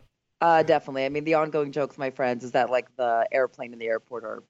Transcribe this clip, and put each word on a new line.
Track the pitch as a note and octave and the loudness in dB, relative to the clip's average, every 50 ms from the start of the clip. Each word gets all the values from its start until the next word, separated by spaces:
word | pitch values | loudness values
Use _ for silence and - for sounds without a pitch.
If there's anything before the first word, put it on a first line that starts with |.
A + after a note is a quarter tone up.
| - _ _ _ _ _ _ _ | -10 _ _ _ _ _ _ _
Uh, | E3 E3+ E3 D#3+ | 4 4 6 6
definitely. | D#3 D#3 D#3+ D3 - D#3 C3+ C3+ C3+ | 6 4 4 2 2 -2 -4 -4 -4
I | C#3 | -2
mean, | C#3+ D3 D3 | -2 -4 0
the | D#3+ D#3+ | 2 2
ongoing | D3+ D#3 D#3 D3 D#3 D3 C#3 | 2 2 0 0 -2 -2 -2
joke | C3+ D3+ C#3 B2+ | -2 -4 -4 -4
with | - - | -4 -6
my | C#3 C3 | -6 -6
friends | B2+ - C3+ B2 B2 A#2+ B2+ | -4 -2 -2 -2 -2 -2 -6
is | B2 | -2
that, | - C#3 A#2+ A2+ | 0 0 2 2
like, | B2+ B2 A#2+ - _ | 0 -2 -2 -4 _
the | - B2 A#2+ A#2 A#2 A2+ - | -4 -2 0 2 2 0 0
airplane | - C3+ C3 B2 - - B2+ A#2+ | 2 0 0 0 -4 -10 -14 -14
and | A#2+ A#2 | -12 -8
the | A#2 | -4
airport | A2+ A2+ A2+ - _ B2 A2+ A2 | -2 -2 -4 -4 _ -12 -12 -10
are | A2 G#2+ A2 A2+ _ | -10 -12 -14 -16 _